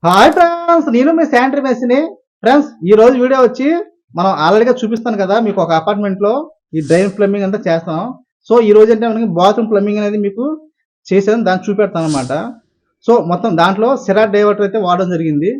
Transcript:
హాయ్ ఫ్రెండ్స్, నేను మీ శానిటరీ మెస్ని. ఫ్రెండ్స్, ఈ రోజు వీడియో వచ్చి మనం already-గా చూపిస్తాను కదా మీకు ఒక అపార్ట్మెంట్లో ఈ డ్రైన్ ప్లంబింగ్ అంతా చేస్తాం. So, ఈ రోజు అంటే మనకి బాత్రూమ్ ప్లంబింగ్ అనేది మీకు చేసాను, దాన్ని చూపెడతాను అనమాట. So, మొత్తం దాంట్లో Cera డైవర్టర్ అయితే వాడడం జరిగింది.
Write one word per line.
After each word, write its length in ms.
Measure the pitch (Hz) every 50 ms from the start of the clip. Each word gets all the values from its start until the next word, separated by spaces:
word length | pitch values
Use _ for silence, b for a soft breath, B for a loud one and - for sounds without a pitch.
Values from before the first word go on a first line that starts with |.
| -
హాయ్ 260 | 165 180 196 226 311 311
ఫ్రెండ్స్, 520 | 370 349 339 339 339 339 339 339 330 294 294 226
నేను 180 | 240 262 302 330 330
మీ 60 | 330 -
శానిటరీ 300 | - 240 254 269 262 285 269
మెస్ని. 320 | 269 247 226 254 240 247 277 311 330 - _ _ _ _ _ -
ఫ్రెండ్స్, 260 | 214 269 294 - - - _ 165 180
ఈ 40 | 208 214
రోజు 160 | 220 247 269 247 247
వీడియో 160 | 254 269 262 254 233
వచ్చి 200 | 247 247 262 285 330 349 415 - _ _ _ _ _ 165
మనం 140 | 180 190 185 143 151
already-గా 280 | 165 196 214 233 254 240 247
చూపిస్తాను 380 | 233 208 233 220 - 247 214 202
కదా 140 | 196 185 196 226 233 208
మీకు 120 | 190 196 165
ఒక 100 | 156 160 160
అపార్ట్మెంట్లో 520 | 160 196 208 202 208 202 190 190 202 208 233 277 320 320 _ _ _ _ - 160
ఈ 40 | 156 127
డ్రైన్ 240 | 160 175 196 202 190 208
ప్లంబింగ్ 280 | 208 196 202 202 202 190
అంతా 120 | 196 208 - 185
చేస్తాం. 320 | 165 165 170 175 156 160 196 240 262 - _ _ _ _ _ -
So, 60 | 220 240 226 208
ఈ 20 | 208 214
రోజు 120 | 214 214 233
అంటే 100 | 220 226 233
మనకి 160 | 247 233 233 208 170 165
బాత్రూమ్ 300 | 175 196 208 226 226 220
ప్లంబింగ్ 300 | 220 202 202 208 208 208
అనేది 180 | 208 208 208 214 202
మీకు 200 | 202 196 214 247 294 311 311 - _ _ _ _ _ _ _ _ -
చేసాను, 360 | 185 196 196 208 214 233 220 185
దాన్ని 160 | 185 185 185 202
చూపెడతాను 420 | 202 196 214 190 - 170 160 156
అనమాట. 220 | 151 139 131 123 131 151 196 240 - _ _ _ _ _ _ _ _ _ _
So, 140 | - 226 233 165 165 175
మొత్తం 180 | 180 185 226 180 160
దాంట్లో 300 | 165 180 190 196 220 247 277 254 -
Cera 180 | - 190 208 220 214 196 208
డైవర్టర్ 300 | 208 208 202 202 208 196
అయితే 120 | 196 220 196 180
వాడడం 260 | 180 180 190 175 180
జరిగింది. 380 | 170 170 160 151 143 156 190 254 277